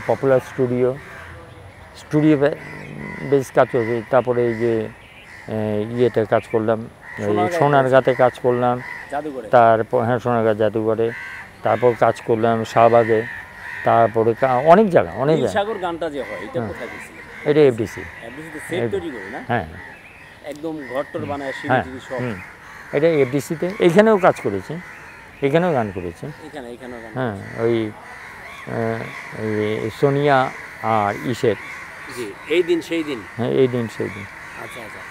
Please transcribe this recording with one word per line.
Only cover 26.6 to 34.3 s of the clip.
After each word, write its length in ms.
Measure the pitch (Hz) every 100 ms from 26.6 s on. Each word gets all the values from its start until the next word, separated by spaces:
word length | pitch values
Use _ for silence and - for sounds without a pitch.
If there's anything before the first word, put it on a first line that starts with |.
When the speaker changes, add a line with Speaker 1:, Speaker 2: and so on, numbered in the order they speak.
| 120
Speaker 2:
এখানেও 300 | 120 127 120
গান 80 | 113
Speaker 1:
হ্যাঁ, 220 | 127 127 98
Speaker 2:
করেছি। 260 | 104 117
Speaker 1:
ওই, 280 | 117 117 107 107 - - - - - - -
আহ, 760 | 120 113 113 - - - -
এই 460 | 110 107 107 110 117 -
সোনিয়া 500 | 139 139 147 135 135 - - -
আর 320 | 113 110 101 120 147
ইসের। 300 | 113 123 98 - - - - - 123
Speaker 2:
জি, 160 | 110 - -
এই 140 | 165
দিন 180 | 170 170
সেই 240 | - 165
দিন। 180 | 151 123 92 -
Speaker 1:
হ্যাঁ, 140 | 123
এই 180 | 135 131
দিন 200 | 123 113 -
সেই 120 | 107
দিন। 160 | 101 98